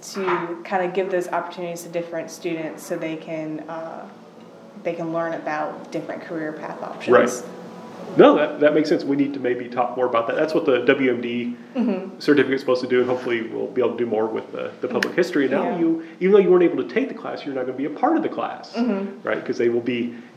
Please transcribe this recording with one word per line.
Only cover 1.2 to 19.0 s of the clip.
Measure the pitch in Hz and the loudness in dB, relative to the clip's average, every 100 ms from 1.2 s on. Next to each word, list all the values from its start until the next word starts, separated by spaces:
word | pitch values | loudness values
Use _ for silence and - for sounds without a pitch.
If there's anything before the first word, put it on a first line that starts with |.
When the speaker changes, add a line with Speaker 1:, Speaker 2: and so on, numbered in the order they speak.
| 175 | 0
Speaker 1:
opportunities | - - - 175 170 | -4 -4 -6 -8 -8
to | 170 | -6
different | 170 170 165 - | -6 -4 -6 -8
students | - 175 160 156 - - | -8 -6 -4 -6 -8 -6
so | 165 | -6
they | 160 156 | -4 -6
can, | 165 160 156 156 | -8 -6 -6 -6
uh, | 160 165 165 - 202 - - - - - - - | -8 -10 -10 -12 -14 -18 -20 -20 -20 -20 -20 -8
they | 170 | -4
can | 170 165 | -4 -2
learn | 165 165 | -2 -2
about | 165 156 151 156 160 - | -4 -4 -2 -4 -6 -8
different | 165 165 - | -8 -6 -8
career | - 170 156 | -8 -6 -6
path | 156 - - | -6 -10 -8
options. | - - - | -10 -4 4
Speaker 2:
Right. | 120 120 - - - - - - - - 156 | 6 6 0 -10 -14 -14 -16 -16 -14 2 8
No, | 254 185 | 10 8
that, | 151 - | 2 4
that | 147 | 4
makes | 156 147 | 6 4
sense. | 170 139 | 2 2
We | 139 | 2
need | 139 131 | 0 0
to | |
maybe | 123 120 120 | -2 -2 -2
talk | 127 120 127 | -2 0 0
more | 127 | 2
about | 117 117 | 2 2
that. | 131 | 2
That's | 156 | 2
what | 165 147 | 2 4
the | 120 | 4
W | 127 135 131 | 6 4 4
M | 117 | 2
D | 117 120 120 123 - 262 | 0 -2 -4 -6 -6 -2
Speaker 1:
Mm-hmm. | 214 185 190 - | 0 0 -4 -2
Speaker 2:
certificate's | - 143 127 131 | 4 6 4 2
supposed | - 123 | 2 0
to | 123 | 4
do, | 123 | 2
and | 123 | 4
hopefully | 123 123 117 | 0 0 -2
we'll | 110 113 113 | -2 -4 -4
be | 127 | 0
able | 117 | 0
to | 123 | 0
do | 117 | 0
more | 107 110 | 0 0
with | 113 107 | -2 -6
the, | - 127 - | -8 -8 -6
the | 127 | -4
public | 214 - - | -2 -2 -2
history. | 180 151 131 | 0 0 0
Now | 139 | 0
Speaker 1:
Yeah. | 180 185 | -2 0
Speaker 2:
you, | 165 165 - - | 0 -2 -6 -4
even | 180 | 4
though | 202 | 6
you | 180 | 8
weren't | 180 | 6
able | 170 139 | 6 2
to | 120 | -2
take | - 131 | -2 -2
the | |
class, | - 131 127 147 | -4 -8 -8 -6
you're | 131 | -4
not | 123 | -4
gonna | 123 | -4
be | 147 | -6
a | |
part | 143 - 320 | -4 -2 0
of | |
the | - | 0
class, | - 107 - - | -4 -6 -8 -8
Speaker 1:
Mm-hmm. | 220 240 196 | -2 0 -2